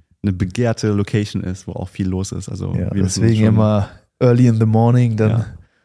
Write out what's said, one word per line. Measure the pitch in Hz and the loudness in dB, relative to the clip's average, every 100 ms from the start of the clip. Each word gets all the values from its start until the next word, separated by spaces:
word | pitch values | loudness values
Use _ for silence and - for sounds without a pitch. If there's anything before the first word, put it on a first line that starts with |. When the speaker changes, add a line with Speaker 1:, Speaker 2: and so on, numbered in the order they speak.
| _ _ | _ _
Speaker 1:
eine | 104 | -4
begehrte | 90 92 87 117 113 107 | -2 -4 -2 -2 -2 -2
Location | 101 101 107 104 95 | -2 -2 -2 -4 -6
ist, | 90 92 - | -8 -10 -12
wo | |
auch | - 92 | -12 -10
viel | - 95 | -6 -4
los | 92 98 | -4 -6
ist. | - - | -10 -10
Also | 98 95 | -10 -6
Speaker 2:
Ja, | - - | -4 -4
Speaker 1:
wir | 101 | -2
müssen | 95 101 | -2 0
Speaker 2:
deswegen | 113 110 110 | 0 2 4
Speaker 1:
schon | 110 | 4
Speaker 2:
immer | 107 104 98 - _ - | 2 2 -2 -8 _ 0
early | 127 120 123 | 2 4 4
in | 110 | 4
the | 113 | 2
morning, | 110 117 123 120 110 | 4 4 4 2 2
dann | 107 | 0
Speaker 1:
Ja. | 113 110 - _ _ | 0 -2 -10 _ _